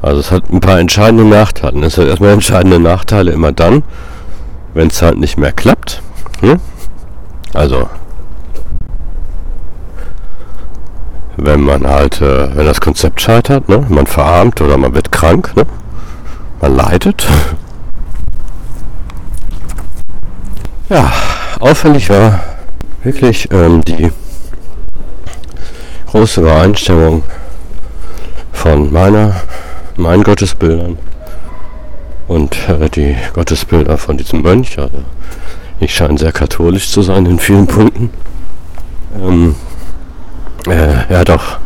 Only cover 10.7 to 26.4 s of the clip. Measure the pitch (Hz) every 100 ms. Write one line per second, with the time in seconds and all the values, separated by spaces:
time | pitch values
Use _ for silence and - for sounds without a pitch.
10.7 | - - - - - - - 71 73 69
11.7 | 69 65 71 69 - 71 67 67 67 76
12.7 | 76 76 73 - - - 113 123 139 -
13.7 | 101 135 76 69 - 73 85 104 117 78
14.7 | 69 65 69 - - 82 87 - - -
15.7 | - - - - - - - - - 69
16.7 | 65 65 90 - - - 71 - - -
17.7 | - - - - - - - - - -
18.7 | - - - - - - - - - -
19.7 | - - - - - - - - - -
20.7 | - - 190 - - - - - - 123
21.7 | 156 156 143 95 101 110 98 - - -
22.7 | - - - 127 135 127 113 - 95 85
23.7 | 85 80 85 85 - - - - - -
24.7 | - - - - - - - - - -
25.7 | - - - - 110 113 -